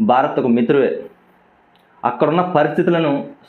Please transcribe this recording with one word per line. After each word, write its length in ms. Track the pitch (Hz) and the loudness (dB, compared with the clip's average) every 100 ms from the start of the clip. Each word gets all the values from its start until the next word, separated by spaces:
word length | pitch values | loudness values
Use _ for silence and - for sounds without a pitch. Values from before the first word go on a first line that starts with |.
భారత్కు 480 | 107 123 147 - 127 | 2 2 2 0 0
మిత్రువే. 560 | 120 117 143 123 - - - _ _ _ _ _ _ _ _ | 0 2 2 0 -2 -10 -20 _ _ _ _ _ _ _ _
అక్కడున్న 360 | 120 - 151 165 | -6 -2 0 0
పరిస్థితులను 880 | 180 160 151 165 175 170 156 139 - - | 0 2 0 0 0 0 0 -2 -6 -16